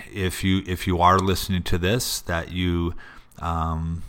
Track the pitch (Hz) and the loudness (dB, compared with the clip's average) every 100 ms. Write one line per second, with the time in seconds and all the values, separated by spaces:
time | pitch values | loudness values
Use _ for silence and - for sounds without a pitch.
0 | - 104 92 - 95 95 92 90 - 87 | -8 -4 -4 0 2 2 0 -4 -2 4
1 | 87 95 95 90 - 90 - 90 87 123 | 6 6 4 0 0 -2 2 2 2 0
2 | - - - 85 - 90 90 87 85 - | -2 -6 -4 -4 -4 -2 0 2 0 -4
3 | - - - - 80 82 80 80 82 82 | -12 -20 -20 -8 -4 -2 -2 -2 -4 -6